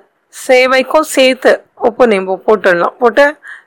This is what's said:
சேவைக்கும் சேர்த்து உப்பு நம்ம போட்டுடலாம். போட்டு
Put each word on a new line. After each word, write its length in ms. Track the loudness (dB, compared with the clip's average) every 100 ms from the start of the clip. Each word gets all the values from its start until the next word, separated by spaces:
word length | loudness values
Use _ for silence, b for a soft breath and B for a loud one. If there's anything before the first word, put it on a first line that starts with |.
| _ _ _
சேவைக்கும் 800 | -14 0 2 2 0 0 -2 0 0
சேர்த்து 360 | 0 2 0 0 -4 _
உப்பு 320 | -4 0 0
நம்ம 320 | 0 -4 -6 -2
போட்டுடலாம். 520 | 0 0 0 -2 -2
போட்டு 260 | 0 2 0 -2 B B